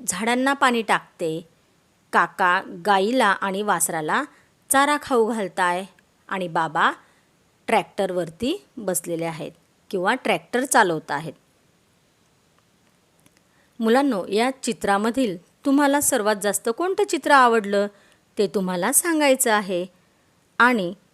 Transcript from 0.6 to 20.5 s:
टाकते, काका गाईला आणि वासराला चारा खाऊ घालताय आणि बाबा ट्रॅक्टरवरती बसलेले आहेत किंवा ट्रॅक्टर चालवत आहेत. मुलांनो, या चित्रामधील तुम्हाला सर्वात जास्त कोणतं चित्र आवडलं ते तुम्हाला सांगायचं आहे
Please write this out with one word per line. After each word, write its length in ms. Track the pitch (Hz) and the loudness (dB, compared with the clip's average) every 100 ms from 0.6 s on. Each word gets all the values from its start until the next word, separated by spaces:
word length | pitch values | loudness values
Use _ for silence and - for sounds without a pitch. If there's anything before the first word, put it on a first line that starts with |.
| 262 233 | 0 0
टाकते, 680 | 214 175 - - 165 160 165 _ _ _ _ _ - | 0 -2 -2 -8 -6 -6 -10 _ _ _ _ _ -2
काका 480 | 220 165 - 180 185 - 190 190 | 0 0 0 2 0 -2 -8 0
गाईला 420 | 196 202 254 208 | 2 2 2 2
आणि 340 | 185 196 190 | 0 -2 -4
वासराला 640 | 208 175 - 165 156 220 302 _ _ _ - | -2 -2 -2 -4 -2 -2 -4 _ _ _ -2
चारा 280 | 269 285 294 | 2 2 0
खाऊ 300 | - 247 220 | 0 0 0
घालताय 540 | 226 185 196 180 175 196 _ _ _ - | -2 -4 0 0 0 -6 _ _ _ -10
आणि 200 | 196 175 | -8 -4
बाबा 440 | 165 160 165 233 339 _ _ _ _ _ _ - | -2 -2 0 0 -2 _ _ _ _ _ _ -2
ट्रॅक्टरवरती 1000 | 214 - - 190 180 165 165 247 403 _ - | -2 -2 -4 -4 -2 -6 -4 -4 -6 _ -10
बसलेले 480 | 190 175 170 165 165 | -6 -6 -4 -6 -6
आहेत 260 | 160 151 - _ _ - | -8 -12 -16 _ _ -8
किंवा 240 | 190 190 | -4 -2
ट्रॅक्टर 520 | 254 233 175 - 240 262 | -2 -2 -4 -2 -4 2
चालवत 460 | - 185 156 - | 2 4 0 -4
आहेत. 220 | 143 160 - _ _ _ _ _ _ _ _ _ _ _ _ _ _ _ _ _ _ _ _ _ _ _ - | -8 -8 -16 _ _ _ _ _ _ _ _ _ _ _ _ _ _ _ _ _ _ _ _ _ _ _ -4
मुलांनो, 460 | 220 247 285 214 240 | 2 2 2 -2 -2
या 240 | 208 254 262 | 0 -2 -2
चित्रामधील 760 | 247 - 202 196 220 247 233 175 _ _ 285 | -6 -4 0 0 0 -2 -2 -4 _ _ 0
तुम्हाला 360 | 277 285 285 | 2 4 2
सर्वात 340 | 285 254 202 208 | 2 0 0 0
जास्त 260 | 202 190 233 226 | -2 -2 -4 -4
कोणतं 260 | 359 392 | -2 -2
चित्र 280 | 403 320 294 | -2 -2 4
आवडलं 560 | 285 240 226 202 202 202 - _ _ _ - | 6 6 4 0 0 -2 -6 _ _ _ -2
ते 100 | 196 | -2
तुम्हाला 440 | 208 185 180 202 | 0 -2 -2 0
सांगायचं 600 | 285 349 311 285 262 233 | 0 0 2 2 2 2
आहे 340 | 208 190 180 180 _ _ _ _ _ _ | 0 0 -6 -6 _ _ _ _ _ _